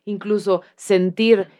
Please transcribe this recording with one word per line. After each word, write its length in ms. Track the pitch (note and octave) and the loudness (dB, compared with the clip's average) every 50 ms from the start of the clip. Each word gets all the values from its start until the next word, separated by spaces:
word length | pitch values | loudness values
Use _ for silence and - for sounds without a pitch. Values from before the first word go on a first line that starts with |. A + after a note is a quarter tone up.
| _ | _
incluso 580 | - G#3 G3 - G#3 G#3 G#3 F3+ G3 F#3+ F3 - - _ | -10 -10 -10 -6 -4 -4 -2 0 -2 -2 -2 -2 -8 _
sentir, 720 | _ - - G3+ F#3 F3+ F#3 F3+ - A3 A3 A3+ G3+ F#3+ - _ _ | _ -4 0 0 0 2 0 -2 0 2 4 4 4 2 -2 _ _